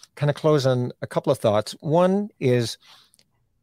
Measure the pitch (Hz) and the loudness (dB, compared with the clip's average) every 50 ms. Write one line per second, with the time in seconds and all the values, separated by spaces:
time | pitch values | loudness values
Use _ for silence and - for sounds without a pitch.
0 | - _ _ - 147 147 143 - - 156 151 147 127 135 127 123 123 120 - - | -20 _ _ -4 -2 -2 -2 0 0 2 2 2 2 0 0 0 -2 -6 -8 -10
1 | - - - 170 - 160 135 - - 113 101 107 104 - - - - 156 147 175 | -14 -6 -6 -4 0 0 -2 0 2 0 2 2 0 -2 -8 -10 -6 -2 2 2
2 | 180 185 190 202 208 214 _ - - 131 123 123 120 113 - - _ - - - | 2 2 2 0 -2 -6 _ -4 0 2 2 2 0 -2 -6 -12 _ -20 -20 -20
3 | _ _ _ _ _ _ _ _ _ _ _ _ | _ _ _ _ _ _ _ _ _ _ _ _